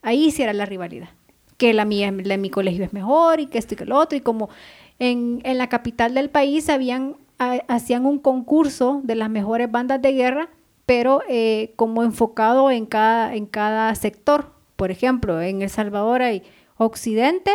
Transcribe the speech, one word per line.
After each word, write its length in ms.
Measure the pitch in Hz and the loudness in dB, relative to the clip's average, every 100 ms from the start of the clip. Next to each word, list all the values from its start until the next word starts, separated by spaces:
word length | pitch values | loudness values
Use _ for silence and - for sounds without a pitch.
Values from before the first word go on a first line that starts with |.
Ahí 280 | 254 247 311 | 0 2 2
sí 120 | 294 | 2
era 100 | 247 | -2
la 140 | 208 202 | -2 -6
rivalidad. 420 | 190 175 165 170 _ _ _ _ _ | -8 -12 -12 -18 _ _ _ _ _
Que 180 | 240 | 4
la 100 | 220 | 4
mía, 280 | 208 202 202 | 2 0 -2
la, 240 | 196 190 196 | -2 -4 -2
mi 140 | 196 | -2
colegio 340 | 190 190 180 | -2 -2 -2
es 80 | 185 | -4
mejor 480 | 202 190 294 330 320 | -6 0 4 4 2
y 60 | 277 | 0
que 120 | - | -6
esto 160 | 214 | -6
y 20 | 208 | -8
que 80 | |
lo 140 | - 262 | -2 0
otro. 180 | 311 294 | 0 0
Y 40 | |
como 280 | 233 226 208 - - - - _ | -2 -4 -6 -10 -20 -20 -20 _
en, 420 | 247 240 240 240 | -2 -2 -2 -4
en 140 | 262 254 | -4 -2
la 100 | 254 | -2
capital 460 | 240 233 233 240 | -2 -4 -2 0
del 160 | 254 277 | 0 0
país 380 | 294 277 294 302 | 2 2 2 0
habían, 480 | 285 254 247 269 302 _ _ | 0 0 -2 -6 -8 _ _
ha-, 220 | 247 247 - | -2 -2 -2
hacían 380 | 240 240 240 262 | -4 0 0 0
un 120 | 285 | 2
concurso 840 | 285 262 240 302 302 - 247 285 | 0 0 2 2 2 2 0 0
de 100 | 262 | -2
las 140 | 226 220 | -4 -2
mejores 400 | 220 202 226 240 | -4 -2 -2 0
bandas 300 | 233 247 269 | -2 0 0
de 120 | 262 | 2
guerra, 360 | 269 247 262 330 _ _ _ - | 2 0 0 -6 _ _ _ 0
pero, 340 | 247 247 277 480 | 2 4 2 2
eh, 440 | 240 226 220 220 _ | 0 0 0 -4 _
como 260 | 226 226 | -2 2
enfocado 680 | 233 214 226 226 220 254 269 | 0 2 -2 2 2 4 4
en 160 | 247 220 | 2 -2
cada, 480 | 220 220 233 220 | 0 2 2 0
en 120 | 226 208 | -4 -6
cada 480 | - 208 220 220 | -4 -2 0 -2
sector. 580 | 214 214 - - 294 285 _ _ _ | -2 -4 -4 0 0 0 _ _ _
Por 140 | 190 | -6
ejemplo, 500 | 185 247 254 220 165 | -2 0 0 0 -2
en 200 | 170 196 | -2 -4
El 60 | 196 | -4
Salvador 520 | - 214 202 214 247 | -4 -4 -2 0 0
hay 200 | 247 202 - _ _ _ | 0 -2 -8 _ _ _
Occidente 720 | 226 226 - 220 254 359 381 | -2 -2 -4 0 2 0 -2